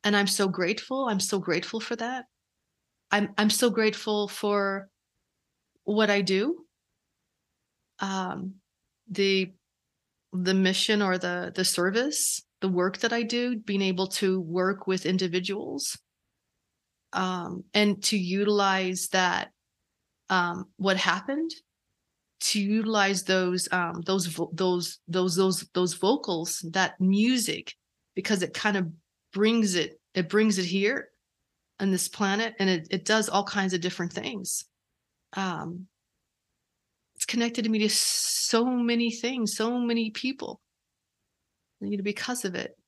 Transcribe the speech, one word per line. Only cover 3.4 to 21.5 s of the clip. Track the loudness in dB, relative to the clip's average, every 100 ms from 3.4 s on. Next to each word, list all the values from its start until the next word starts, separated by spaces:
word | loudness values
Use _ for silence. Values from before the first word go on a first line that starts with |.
| 2
so | 4 2
grateful | 2 0 0 -2 -2 -2
for | -4 0 0 0 -4 -8 _ _ _ _ _ _ _ _ _
what | -2 2 4
I | 4
do, | 2 2 0 -4 -10 _ _ _ _ _ _ _ _ _ _ _ _ _
um, | -4 -4 -4 -6 -10 -12 _ _ _ _ -10
the, | 0 2 4 0 -6 _ _ _ _ _ _ _
the | -4 2
mission | 4 4 2 2 2
or | 2 0
the, | -2 -4 -6
the | -2 0
service, | 2 0 0 -2 -2 -2 -4 _ _
the | -2
work | 2 0 0
that | -2
I | 0
do, | -2 -2 -2 -4
being | -2 0
able | 0 0 -2
to | 0 0 0
work | -2 0 0 -2 -2
with | -2 0
individuals, | 0 0 -2 -4 -6 -6 -6 -8 -8 _ _ _ _ _ _ _ _ _ _ _
um, | -4 -2 -4 -6 -10 -2
and | 4 4 4 0
to | 0
utilize | 0 0 2 4 4 2 0 -4 0
that, | 2 2 0 -4 _ _ _ _ _ _ _ _
um, | 0 2 -4 -10 _
what | 0 4
happened, | 4 2 0 -4 -4